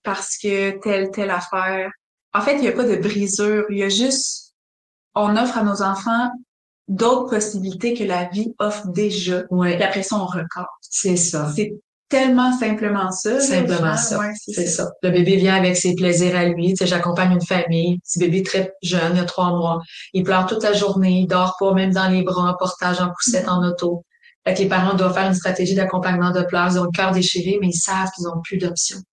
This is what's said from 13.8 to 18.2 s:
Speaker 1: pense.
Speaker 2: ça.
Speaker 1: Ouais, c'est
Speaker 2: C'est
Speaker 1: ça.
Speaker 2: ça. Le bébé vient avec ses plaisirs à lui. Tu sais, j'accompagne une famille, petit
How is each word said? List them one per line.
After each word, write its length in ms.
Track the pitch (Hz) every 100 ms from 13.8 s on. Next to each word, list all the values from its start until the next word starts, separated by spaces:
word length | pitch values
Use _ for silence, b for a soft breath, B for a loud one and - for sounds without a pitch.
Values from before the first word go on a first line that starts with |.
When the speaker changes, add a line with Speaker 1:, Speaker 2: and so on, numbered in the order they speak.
| 160 160
Speaker 1:
pense. 80 | -
Speaker 2:
ça. 100 | 208
Speaker 1:
Ouais, 120 | 208 214
c'est 120 | -
Speaker 2:
C'est 140 | 190 170
Speaker 1:
ça. 180 | -
Speaker 2:
ça. 60 | 175 -
Le 80 | 180
bébé 260 | 175 175 190
vient 200 | 185 190
avec 200 | 180 180
ses 180 | 180 175
plaisirs 400 | 180 175 180 180
à 80 |
lui. 260 | 175 170 175
Tu 60 | 190
sais, 100 | 180
j'accompagne 460 | 175 170 175 185
une 120 | 180
famille, 540 | 170 180 170 165 170 180
petit 220 | - 170